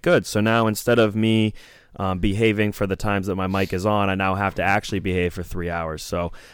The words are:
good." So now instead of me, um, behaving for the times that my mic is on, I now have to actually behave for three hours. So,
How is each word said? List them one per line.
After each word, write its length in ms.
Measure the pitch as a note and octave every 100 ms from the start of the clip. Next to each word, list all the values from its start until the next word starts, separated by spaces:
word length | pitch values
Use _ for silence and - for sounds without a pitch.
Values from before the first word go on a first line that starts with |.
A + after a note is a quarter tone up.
good." 240 | F3 D3
So 160 | - G#2+
now 240 | A2 A2+
instead 320 | A2 G#2 - A#2+
of 180 | A2
me, 380 | G#2+ A2 A2 G#2+ - - - _ -
um, 220 | F#2+ F#2
behaving 520 | G2+ G2 A2+ G#2 G#2
for 160 | - G2
the 80 |
times 320 | F#2 G#2 G2 G2
that 80 |
my 120 | F#2+ F#2+
mic 260 | F#2+ F#2+
is 120 | F#2
on, 240 | G#2 G#2 G2
I 60 |
now 200 | F#2+ F#2+
have 200 | F#2+ G2
to 80 | -
actually 360 | F2+ G#2 - G2
behave 340 | F#2 F2+ F2+
for 100 | F#2
three 260 | F2 F#2 E2+
hours. 320 | E2+ D#2+ D#2
So, 300 | - F2+ E2+ - -